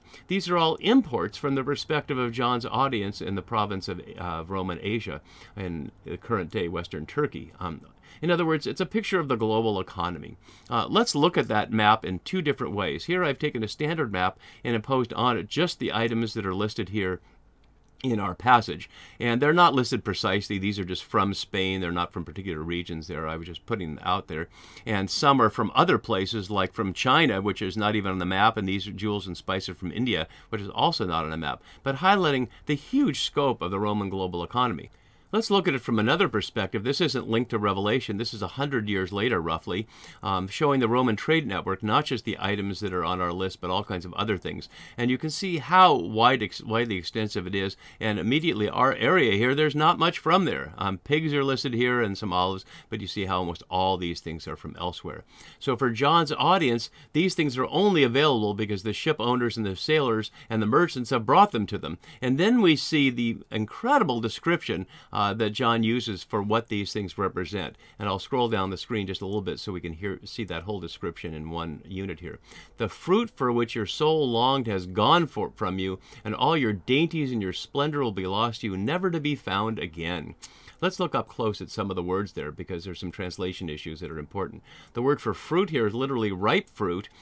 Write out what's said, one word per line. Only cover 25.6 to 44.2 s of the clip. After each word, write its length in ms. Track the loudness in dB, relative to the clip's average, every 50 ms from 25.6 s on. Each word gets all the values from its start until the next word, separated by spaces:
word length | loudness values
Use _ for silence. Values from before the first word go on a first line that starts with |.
| -2 0 2
other 240 | 2 4 4 4 0
places, 500 | 2 0 0 0 0 -2 -2 -6 -4 -2
like 240 | 0 0 0 0 -2
from 200 | -4 -4 -4 -2
China, 500 | -2 2 4 4 6 6 4 4 2 0
which 180 | -2 -2 -2
is 160 | -4 -4 -2 0
not 180 | 0 2 2
even 180 | 0 0 0 -2
on 40 | -2
the 80 | -2
map, 320 | 0 2 4 4 4 4 2
and 100 | -2 -2
these 200 | -2 -2 -4 -6
are 40 |
jewels 360 | -8 -6 -4 -2 -2 -2 -4 -6
and 100 | -10 -10
spices 400 | -6 -4 -4 -4 -4 -6 -10 -8
from 140 | -8 -8
India, 360 | -4 -2 0 0 0 0 -2 -4 -8 -20 -14 -8
which 120 | -8 -8
is 80 | -8 -8
also 360 | -2 2 2 2 2 0 -2
not 200 | -2 0 -2 -2
on 40 | -2
the 80 | -4 -6
map, 240 | -4 -6 -6 -8 -10 -20 -20 -8 -4
but 140 | -4 -4 0
highlighting 500 | 4 4 4 6 4 2 2 2 0 -2 -6 -16 -4
the 80 | -4 -4
huge 480 | -4 -2 -2 2 2 2 2 2 0
scope 400 | -4 -2 0 2 2 2 2 0
of 80 | -2 -4
the 100 | -2 0
Roman 300 | 0 0 0 0 0 -2
global 340 | -2 -2 -4 -2 -4 -4 -6
economy. 460 | -2 0 0 0 0 0 -4 -8 -14 -20 _ _ _ _ _ _ -4 -2
Let's 160 | -2 0 4
look 160 | 2 4 4
at 80 | 4 0
it 60 | 0
from 180 | 0 0 2 4
another 300 | 4 4 4 4 2 2
perspective. 560 | 2 -2 -2 -2 -4 -4 -4 -2 -2 -4 -2
This 160 | -2 0 0
isn't 300 | 0 0 0 -2 -2 0
linked 220 | 0 0 0 0
to 60 | -2 0
Revelation. 600 | 2 2 2 2 2 2 2 0 0 -2 -4 -4
This 160 | -4 -6 -6
is 80 | -6
a 60 | -8 -6 -4 -4
hundred 300 | -4 -2 -2 -2 0 0
years 240 | 0 0 0 -2 -2
later, 280 | 0 0 2 0 0
roughly, 460 | 0 0 -2 -4 -4 -4 -4 -4 -4 -6 -10 -20 -20 -20 -18 -8
um, 280 | -4 -2 0 0 -2 -4
showing 320 | -2 0 2 4 4 4
the 80 | 4 4
Roman 260 | 4 4 2 2 0
trade 320 | 0 0 2 2 2 2 0
network, 340 | -4 -4 -2 -4 -4 -4
not 220 | -2 2 2 2 2
just 220 | 0 -4 -4 -4
the 100 | -6 -6 -4
items 440 | -2 -4 -2 -2 -2 -4 -4 -4
that 100 | -6 -4
are 140 | -2 -2 -2
on 160 | 0 0 0
our 100 | 0 -2
list, 300 | -2 -2 -4 -6 -6 -6
but 80 | -6 -2
all 160 | -2 -2 -2
kinds 180 | -2 -6 -6 -6
of 100 | -8 -6
other 220 | -4